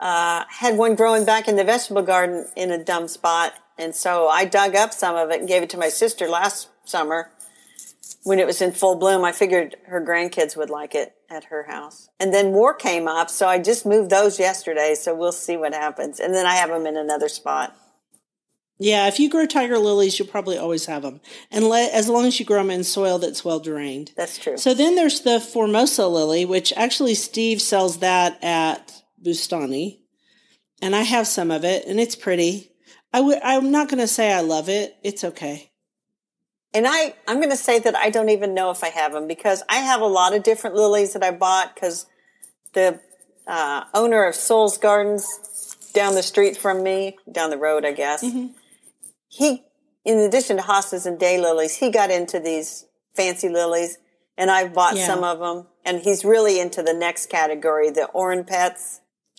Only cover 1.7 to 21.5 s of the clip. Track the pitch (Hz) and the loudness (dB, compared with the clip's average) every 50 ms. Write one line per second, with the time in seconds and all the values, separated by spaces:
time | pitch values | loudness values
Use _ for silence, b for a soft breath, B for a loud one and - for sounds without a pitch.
1.7 | 233 247 - - 202 202 185 190 185 185 180 175 175 170 - - - - 185 180 | 2 0 0 -2 -2 -2 0 2 2 2 2 0 -2 -6 -8 -10 -8 -6 -4 -4
2.7 | 170 165 165 - 175 170 170 165 - - - 170 165 165 170 - - - _ _ | -4 -4 -4 -4 -4 -4 -4 -8 -8 -4 -2 0 0 0 0 -2 -4 -10 _ _
3.7 | _ - 165 165 165 - - 185 175 175 165 156 156 175 190 180 196 196 202 196 | _ -12 -10 -8 -6 -4 -2 0 0 2 2 2 4 2 2 2 2 2 2 4
4.7 | 196 202 220 220 - - 196 175 170 170 165 156 165 - - 180 180 185 170 165 | 4 2 2 2 0 -2 -2 -2 0 0 0 0 -2 -2 -2 0 0 0 0 -2
5.7 | - 175 165 156 - - 226 226 226 - 185 165 170 170 190 202 - - - - | -4 -4 -2 -2 0 0 0 0 0 -2 -4 -2 -2 0 0 -2 -2 -6 -12 -14
6.7 | _ _ - - - 180 160 151 160 165 165 - _ - B B B B B B | _ _ -12 -6 -4 -4 -4 -2 -4 -6 -6 -8 _ -20 B B B B B B
7.7 | B B B B B B - - - _ - 190 196 185 180 143 180 - 185 180 | B B B B B B -20 -20 -18 _ -2 0 2 2 2 2 0 0 0 -2
8.7 | 180 - 196 190 180 165 185 190 196 185 180 175 170 - 202 185 185 175 160 139 | 0 2 2 2 2 2 2 2 2 2 2 0 0 0 0 2 2 0 0 -2
9.7 | - - _ - 180 175 160 165 170 170 175 175 - 175 160 151 - 160 151 143 | -8 -18 _ -8 -6 -6 -2 -2 -2 -2 -2 -2 -2 -2 -2 -2 -2 -6 -8 -6
10.7 | 151 147 147 143 - 147 - - _ _ _ - 165 156 - - 160 151 147 156 | -8 -10 -8 -6 -4 -4 -4 -6 _ _ _ -16 -16 -16 -14 -10 -10 -10 -10 -10
11.7 | 143 143 147 156 - - - _ _ - 190 190 185 202 202 196 190 202 233 277 | -12 -14 -14 -16 -18 -20 -20 _ _ -4 -2 2 2 4 4 4 4 4 4 4
12.7 | 302 - - 190 175 170 165 160 160 165 165 - - - 202 185 185 180 170 202 | 4 0 -2 -2 -2 -2 -2 -2 -2 -2 -2 -2 0 0 2 2 2 2 2 0
13.7 | 233 226 - 202 208 220 202 175 196 196 208 202 196 190 185 190 185 185 - 170 | 0 0 2 2 2 2 4 4 4 4 4 4 2 2 0 0 0 -2 -4 -4
14.7 | 160 151 151 156 156 151 - 175 165 165 175 175 170 - - - 170 165 156 147 | -2 0 0 0 0 0 -2 -4 -4 -2 -2 -4 -4 -4 -6 -6 -6 -4 -4 -4
15.7 | 151 151 151 151 147 - 143 147 143 - - 175 185 185 180 180 180 185 175 160 | -4 -4 -6 -6 -6 -6 -10 -8 -8 -6 -4 -2 0 0 2 2 2 2 0 0
16.7 | 165 165 160 156 151 156 151 151 151 147 151 147 - - - 143 143 139 131 - | -2 -4 -4 -4 -4 -4 -4 -4 -2 -2 -2 -4 -4 -6 -6 -4 -4 -4 -4 -6
17.7 | - _ _ _ _ _ _ _ _ _ _ _ _ _ _ _ _ _ _ _ | -10 _ _ _ _ _ _ _ _ _ _ _ _ _ _ _ _ _ _ _
18.7 | _ - 196 208 214 202 196 202 202 285 294 285 311 320 320 320 - 285 254 240 | _ -4 0 0 2 2 2 2 2 2 2 2 2 2 0 2 0 0 0 0
19.7 | 240 226 208 208 208 202 196 196 190 - 196 - - 208 185 190 180 151 - 170 | 2 2 2 2 4 4 2 2 0 -2 -4 -4 -6 -6 -4 -4 -4 -4 -4 -4
20.7 | 170 160 - 175 156 147 139 139 131 147 B B B B B B | -4 -4 -4 -6 -8 -8 -8 -10 -12 -14 B B B B B B